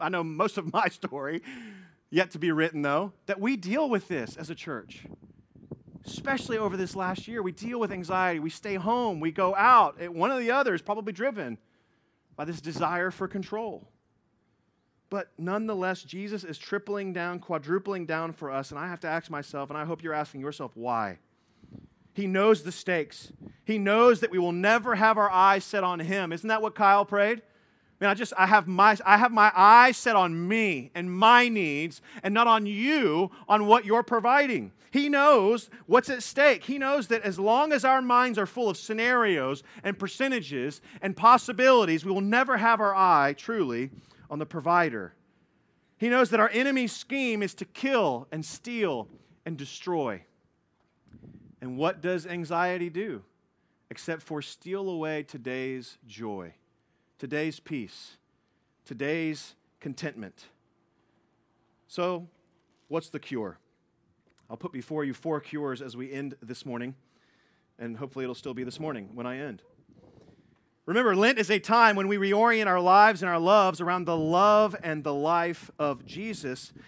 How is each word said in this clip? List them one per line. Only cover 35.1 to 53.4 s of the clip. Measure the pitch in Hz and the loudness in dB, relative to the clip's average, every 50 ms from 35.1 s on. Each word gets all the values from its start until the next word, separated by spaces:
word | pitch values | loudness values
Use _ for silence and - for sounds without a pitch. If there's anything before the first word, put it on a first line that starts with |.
| 285 277 285 302 285 233 190 202 233 226 - - - - - | 2 4 6 6 6 6 4 2 0 0 -4 -10 -20 -20 -2
what's | - 190 254 247 - | 2 4 4 4 2
at | 269 240 202 | -4 -8 -8
stake. | - - 269 285 294 247 175 - | -6 0 4 4 4 4 2 -2
He | - 269 285 | -6 -6 -4
knows | 269 269 277 294 214 - | -2 -2 -2 -2 -2 -2
that | 226 226 | -4 -2
as | - 202 185 180 | -2 -4 -4 -2
long | 196 214 226 254 294 311 | 0 2 2 2 2 2
as | 294 254 226 | 0 0 2
our | 262 262 262 | 2 2 2
minds | 254 247 240 247 247 254 226 214 | 2 2 4 4 4 2 0 -2
are | 196 - | -4 -4
full | - 247 240 208 | -4 -2 -2 -2
of | 175 | -2
scenarios | - - - 220 220 226 247 254 247 226 208 180 147 131 131 143 139 - - - 208 - | -4 -6 -8 -4 -2 0 2 2 2 2 2 2 0 0 -2 -4 -6 -10 -18 -20 -8 -6
and | 196 196 - | -6 -6 -6
percentages | 190 185 - - 262 269 262 233 160 135 143 131 123 147 139 - _ - - 196 | -8 -8 -4 -4 -2 -2 -2 -4 -4 -6 -6 -6 -6 -6 -8 -10 _ -20 -16 -8
and | 190 196 190 | -8 -8 -4
possibilities, | - - 226 254 240 - - 233 190 254 262 262 240 208 170 160 160 156 | 4 6 6 6 6 4 -2 -2 2 4 6 6 6 4 2 0 -2 -2
we | 196 | -2
will | 190 196 | -2 -2
never | 196 202 220 247 262 262 254 208 | 0 0 2 0 2 2 0 2
have | 214 233 233 214 | 2 2 2 2
our | 214 202 196 | 2 0 2
eye | 190 190 185 165 147 139 139 143 - | 4 4 6 6 6 4 2 0 -2
truly | - - 233 220 170 127 117 117 131 135 - - - _ _ _ - - | -6 -6 -2 -2 -2 -2 -2 -4 -4 -6 -8 -16 -20 _ _ _ -16 -12
on | 147 151 | -10 -10
the | 156 | -8
provider. | - - 160 135 165 175 175 170 151 117 107 92 82 - _ _ _ _ _ _ _ _ _ _ _ _ _ _ _ _ _ | -8 -8 -6 0 2 2 4 2 2 -2 -6 -10 -10 -14 _ _ _ _ _ _ _ _ _ _ _ _ _ _ _ _ _
He | 220 240 | -2 2
knows | 240 254 247 - | 4 4 4 4
that | 226 220 | 4 4
our | 214 220 | 4 4
enemy's | 202 233 262 277 269 262 247 214 | 2 0 0 2 0 0 -2 -2
scheme | - - - - 254 277 262 240 220 208 202 | -4 -8 -10 -8 -6 -4 -2 -2 -2 -2 -4
is | 185 - | -6 -8
to | - 185 | -10 -14
kill | - _ - - 269 269 240 196 151 127 117 135 - | -16 _ -6 -4 0 0 2 2 0 0 -4 -6 -10
and | 156 160 151 | -10 -10 -10
steal | - - - - 233 240 233 208 175 139 117 104 - - - _ _ _ _ _ | -10 -14 -14 -12 -10 -4 -2 -2 -2 -2 -4 -8 -10 -16 -20 _ _ _ _ _
and | 160 165 | -12 -10
destroy. | 135 139 - - - - 185 180 160 139 120 101 87 - _ _ _ _ _ _ _ _ _ _ _ _ _ _ _ _ _ - - - - - - - - - _ | -10 -12 -14 -16 -12 -8 -6 -4 -4 -4 -4 -6 -8 -12 _ _ _ _ _ _ _ _ _ _ _ _ _ _ _ _ _ -20 -20 -20 -20 -20 -20 -20 -20 -20 _
And | 127 127 127 131 | -14 -12 -6 -4
what | 156 175 185 156 | -2 -2 -2 -4
does | 147 180 180 175 156 | -6 -6 -6 -6 -6
anxiety | 180 175 175 170 147 170 170 180 180 180 180 175 175 | -8 -10 -10 -8 -4 -2 -2 0 -2 -2 -4 -6 -6
do | 156 180 214 214 139 101 - _ _ _ | -6 -8 -8 -8 -10 -12 -14 _ _ _